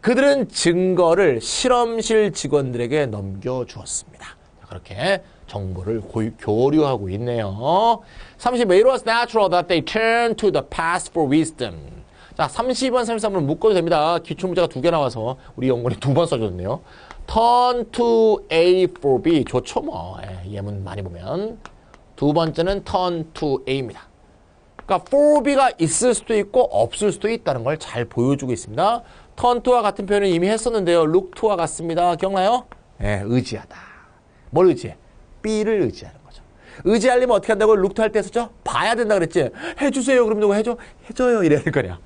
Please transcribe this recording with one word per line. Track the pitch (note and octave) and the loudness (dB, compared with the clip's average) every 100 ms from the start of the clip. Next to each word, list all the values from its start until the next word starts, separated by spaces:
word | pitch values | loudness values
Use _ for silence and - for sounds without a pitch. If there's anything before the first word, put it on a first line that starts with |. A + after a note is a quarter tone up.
그들은 | - B3 C#4 C#4 A3+ | 2 4 4 2 0
증거를 | - E3+ F3 F#3 F3+ E3+ F3 F#3 A#2+ | -2 0 2 2 4 4 4 4 2
실험실 | - - B3+ B3 A#3 A3+ G#3+ A3 G#3 | -4 -4 2 2 2 -2 0 2 2
직원들에게 | - C#3 C#3+ C3+ A#2+ A#2+ D3+ C#3 | -2 -2 0 0 -4 -2 -2 -2
넘겨주었습니다. | G#2 G2 G2 A2+ B2+ B2 - - - - - - - _ _ | -4 -8 -8 -6 -6 -8 -12 -10 -10 -10 -20 -20 -20 _ _
자, | - | -18
그렇게 | F#2+ - G2 D#3+ G3 - - - | -18 -14 -6 -2 -2 -6 -20 -12
정보를 | G#2 F#2+ F2+ F#2+ A2+ | -10 -8 -8 -6 -6
고-, | G#2 A2+ A2 A#2 | -4 -4 -4 -6
교류하고 | - G#2+ C3 D#3 C#3+ A#2+ G2 | -2 2 2 2 2 -2 -4
있네요. | G2 A#2+ A#2 G#2 G2 C3 F3+ A3+ A3+ - - - - | -6 -4 -4 -4 -4 0 2 2 0 -4 -20 -20 -6
삼십, | A#3+ B3 A3 | -4 0 4
"It | F3+ A#3+ | 6 6
was | C4 - | 4 0
natural | A3+ A#3+ A3+ G3 | 0 0 2 2
that | F3+ E3+ | 2 2
they | F3 | 0
turned | D#3+ A3 A3+ A#3 A#3 A3 | 0 0 2 2 2 2
to | G#3 | 0
the | D3 - | 0 -4
past | - E3 F3+ - | -4 -2 -2 -4
for | E3+ C#3+ | -2 2
wisdom." | D3 D#3+ - A2+ E2 C#2 - - - - - | 2 0 -4 -8 -8 -16 -18 -20 -20 -18 -4
자, | D3 | -4
삼십 | - A#3+ B3 C4 | -2 -2 0 0
번, | B3 A#3 | 0 -2
삼십삼 | A#3 G#3+ | -2 -2
번 | G3 C#3 | -2 -2
묶어도 | D#3 G#3+ | 2 2
됩니다. | F#3+ E3+ E3+ D3+ E3+ | 2 2 2 2 0
기출문제가 | E3 D#3 F#3+ F3 E3 | -4 -6 -4 0 -2
두 | C3 | 0
개 | D#3+ | 0
나와서 | E3 C3+ A2+ A2 C3 - - | 0 0 -2 -6 -8 -14 -4
우리 | C3 | -2
영곤이 | A#2+ A#2+ A2+ | 0 -2 -2
두 | C3+ | 0
번 | C#3 E3+ | 2 2
써줬네요. | C3 G#2+ F2+ F#2 C#3 - - - - - | 0 -4 -4 -6 -8 -10 -20 -20 -18 -4
"Turn | A3 A#3 A#3+ B3 B3 A#3 | 2 4 4 2 0 -4
to | - A#3 A3+ A3 G#3+ - | -2 2 4 4 2 0
A | E3 F3 F#3 | 2 4 4
for | F3+ F3 C#3+ B2+ | 2 0 0 2
B." | D#3 D#3+ | 2 2
좋죠, | A#2+ B2 B2 - | 2 -2 -2 -6
뭐. | D4 F#2 F2+ - | -6 -10 -10 -12
예, | G2 F#2 F#2 | -12 -12 -12
예문 | G2+ G2+ G2+ | -10 -8 -8
많이 | F#2+ G2 | -10 -10
보면. | F#2 F2 F#2 D#3+ G#3+ A3+ - - - - _ - | -12 -12 -8 -6 -6 -10 -20 -20 -20 -20 _ -2
두 | C#3+ | 0
번째는 | D3+ E3 D#3 E3+ G3+ | 0 -2 -2 -2 -2
"Turn | G3+ F#3+ F3+ E3+ D#3+ | -4 -2 -2 -4 -8
to | - D#3 C3+ C3+ | -6 -4 -2 -4
A입니다." | C3+ A#2+ - - _ _ _ _ _ _ - - | -6 -6 -12 -20 _ _ _ _ _ _ -20 -4
그러니까 | F3+ - | -4 0
for | C#4 D4 D4 | 2 4 4
B가 | C4 C#4 C4 - | 2 2 2 2
있을 | D#3+ - B3 | -2 2 0
수도 | A3 - - | 0 -2 -2
있고 | G#3 - - | 0 0 2
없을 | - A2+ - G#3 | 2 -2 0 -2
수도 | - G#3 | -2 -4
있다는 | A3+ E3+ C3 | -4 -4 -4
걸 | A#2 D#3 | -4 -4
잘 | - A#2+ A#2 | -6 -8 -6
보여주고 | - B2 C#3 C3 | 0 0 0 -2
있습니다. | A2+ - A2+ F#3+ A#3 - - - - | -6 -6 -2 0 0 -8 -20 -20 -2
turn | B3 B3 | 0 0
to와 | B3+ B3 | 2 2
같은 | G#3 G3+ F#3+ | 2 -4 -2
표현을 | G3+ G3+ | 0 2
이미 | E3+ F3+ | 2 2
했었는데요. | A3 A#3+ A3+ F3 E3+ | 0 0 0 2 4
look | D#3 F3 F#3 - | 4 2 0 -4
to와 | A3 F#3+ | -2 0
같습니다. | E3 - E3 E3 F3 E3 | -2 -4 -4 0 0 0
기억나요? | G3 G3 F#3+ B3 - - _ - | -2 0 2 0 -4 -20 _ -6
예, | G#2 G#2 G2+ | -4 -2 0
의지하다. | B2 G2+ G#2 - - - - - _ _ _ - | 0 -2 -8 -12 -20 -20 -20 -20 _ _ _ -4
뭘 | D#3 F#3 | 4 4
의지해? | C#3 - - _ - - - | 4 -4 -14 _ -20 -20 -10
B를 | G#3+ G#3+ A3 G#3+ | -4 -2 0 0
의지하는 | C3 - - - | -2 -4 -18 -20
거죠. | - - - - - - E3 | -20 -20 -20 -20 -20 -6 0
의지하려면 | A3 A#3 B3 B3 G#3+ | 2 4 2 2 0
어떻게 | - | 2
한다고? | G#3 G#3+ | 2 4
look | G#3+ F#3+ - | 4 2 0
to | |
할 | A3 | 0
때 | A3 | 0
했었죠? | G3+ A#3 A3+ - | -2 -4 -6 -8
봐야 | - - F#3+ A#3 | -6 -2 0 0
된다 | A3+ G#3 | 0 0
그랬지? | E3 F3+ B2+ - - - | 0 0 -2 -4 -14 -2
"해주세요." | C#4 C4 A#3+ B3+ | -2 0 2 2
그러면 | A3+ G#3+ | 4 2
누가 | G#3 G3+ | 2 2
해줘? | A3 A#3 - - - | -2 -6 -12 -20 -16
"해줘요." | - B3+ A#3 | -2 0 2
이래야 | E3+ D3 | 4 2
될 | - | 2
거 | C#3 | -2
아니야. | G2 F2 | -4 -8